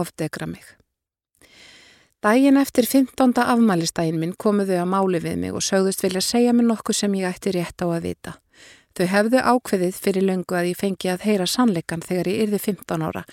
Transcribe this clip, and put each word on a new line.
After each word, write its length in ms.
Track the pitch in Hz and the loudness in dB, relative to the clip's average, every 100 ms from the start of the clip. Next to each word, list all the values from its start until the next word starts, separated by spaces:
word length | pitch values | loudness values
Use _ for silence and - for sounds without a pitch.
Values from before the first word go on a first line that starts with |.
ofdegra 480 | 170 - 156 - 160 | -6 -6 -8 -6 -10
mig. 140 | 175 - _ _ _ _ _ _ _ _ _ - - - _ _ _ | -12 -18 _ _ _ _ _ _ _ _ _ -20 -20 -20 _ _ _
Daginn 380 | 208 240 277 277 | 2 4 6 6
eftir 320 | 277 - 233 | 4 2 4
fimmtánda 560 | 269 262 - 254 247 240 | 2 2 2 2 2 2
afmælisdaginn 640 | 240 226 175 165 - 160 165 | 4 4 2 0 -2 -2 -2
minn 160 | 165 | -4
komu 320 | 185 220 208 196 | -2 0 0 0
þau 140 | 180 | 0
að 80 | 175 | 0
máli 320 | 196 190 175 | 0 0 0
við 160 | 165 120 | -2 -4
mig 100 | 92 | -6
og 80 | 92 | -4
sögðust 400 | - 196 190 190 | -2 0 0 0
vilja 180 | 190 185 - | -2 -2 -2
segja 260 | 240 240 | 2 4
mér 200 | 240 233 | 4 2
nokkuð 260 | 220 - 208 | 0 -2 -2
sem 100 | 208 196 | 0 -2
ég 140 | 185 | -4
ætti 240 | 185 202 | -4 -4
rétt 240 | 185 170 - | -2 -4 -6
á 80 | 175 | -4
að 220 | 165 175 | -4 -4
vita. 240 | 175 - - _ _ - - _ - | -8 -12 -16 _ _ -20 -20 _ -4
Þau 80 | 180 | 0
hefðu 340 | 202 220 254 - | 2 2 2 2
ákveðið 520 | 247 - 196 180 - | 0 0 -2 -2 -2
fyrir 240 | - 190 190 | -2 0 0
löngu 300 | 185 175 180 | 0 -2 -2
að 140 | 175 | -2
ég 80 | 175 | -2
fengi 320 | 202 185 185 | -4 -4 -4
að 120 | 180 208 | -4 0
heyra 180 | 208 180 | 0 0
sannleikann 560 | - 247 170 - 165 | 0 2 0 -4 -8
þegar 300 | - 185 175 | -4 -2 -2
ég 100 | 214 | -2
yrði 140 | 214 202 | 0 0
fimmtán 480 | - 185 - 165 160 | -2 -6 -6 -4 -4
ára. 160 | - - | -6 -12